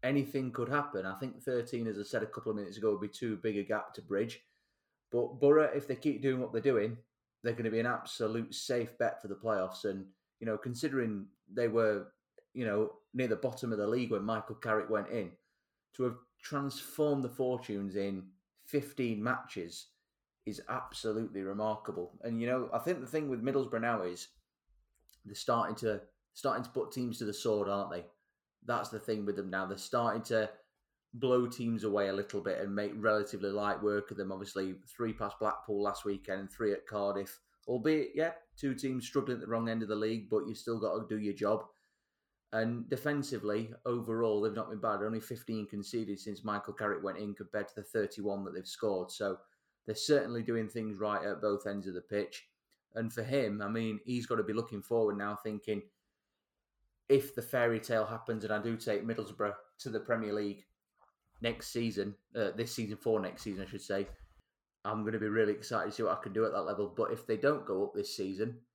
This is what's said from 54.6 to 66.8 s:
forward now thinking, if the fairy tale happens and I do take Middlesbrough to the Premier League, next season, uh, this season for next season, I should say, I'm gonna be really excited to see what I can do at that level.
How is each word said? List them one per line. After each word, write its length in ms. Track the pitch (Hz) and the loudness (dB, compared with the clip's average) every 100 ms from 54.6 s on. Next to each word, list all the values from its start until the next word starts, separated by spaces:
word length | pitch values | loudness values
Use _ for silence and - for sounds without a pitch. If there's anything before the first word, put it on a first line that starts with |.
| 117 104 | -2 -6
forward 360 | - 117 110 101 | 0 4 4 4
now 200 | 104 107 | -2 -4
thinking, 400 | 110 104 - 104 - _ _ _ _ _ _ _ _ _ _ _ _ | -6 -6 -2 -4 -4 _ _ _ _ _ _ _ _ _ _ _ _
if 260 | 139 139 | 4 4
the 80 | - | -6
fairy 380 | 113 127 120 113 | -2 2 2 2
tale 260 | - 113 107 | 2 0 0
happens 380 | 113 - 110 | -4 -4 -4
and 100 | 107 | 0
I 80 | 107 | -2
do 160 | 110 110 | 0 -2
take 280 | - 104 113 | 0 0 0
Middlesbrough 480 | 113 107 92 104 101 - _ | -4 -4 -2 -2 -2 -12 _
to 100 | 131 | -6
the 100 | 110 | -4
Premier 340 | - 117 107 | 0 0 2
League, 320 | 104 104 101 - _ _ _ _ _ _ _ | 0 0 -4 -12 _ _ _ _ _ _ _
next 280 | 117 117 - | -4 -2 -4
season, 460 | 120 117 98 98 101 _ 117 | 0 0 0 -2 -4 _ -2
uh, 160 | 101 95 | 0 0
this 180 | 117 | -4
season 240 | - 110 104 | -2 -4 -2
for 220 | 117 110 | 2 2
next 240 | 92 - | 2 -6
season, 200 | - 95 95 | -6 -6 -6
I 40 | |
should 120 | 101 | -10
say, 260 | - 98 101 - - _ _ _ _ _ 101 | -2 -2 -2 -8 -20 _ _ _ _ _ -6
I'm 180 | 110 | -2
gonna 160 | 107 110 | -2 0
be 80 | 107 | 0
really 260 | 107 107 | 4 4
excited 360 | 104 - 113 90 | 4 0 -2 -2
to 60 | - | 0
see 80 | |
what 140 | 107 92 | 0 0
I 60 | |
can 100 | - | -2
do 120 | 98 110 | 2 2
at 60 | |
that 120 | - | 2
level. 300 | 85 101 | -2 0